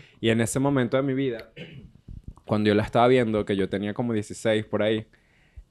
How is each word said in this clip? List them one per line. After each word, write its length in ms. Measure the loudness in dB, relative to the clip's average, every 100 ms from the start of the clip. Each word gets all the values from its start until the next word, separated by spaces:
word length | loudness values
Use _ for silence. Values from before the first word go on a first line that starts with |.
| -10 _
Y 100 | 0
en 120 | 0
ese 180 | 0 0
momento 380 | 0 0 0 0
de 60 |
mi 100 | -2
vida, 380 | -2 -4 -6 -12 -18
<clears throat> 880 | -18 -18 -20 -20 -20 -18 -18 -20 -4
cuando 220 | 0 4
yo 40 | 4
la 60 |
estaba 240 | 2 4 6
viendo, 380 | 6 4 0 0
que 100 | 0
yo 140 | 0
tenía 240 | -2 -4
como 200 | -4 -4
dieciséis 520 | -4 -4 -4 0 0 0
por 160 | 0
ahí, 240 | 0 0 -4 _ _ _ _ -20 -8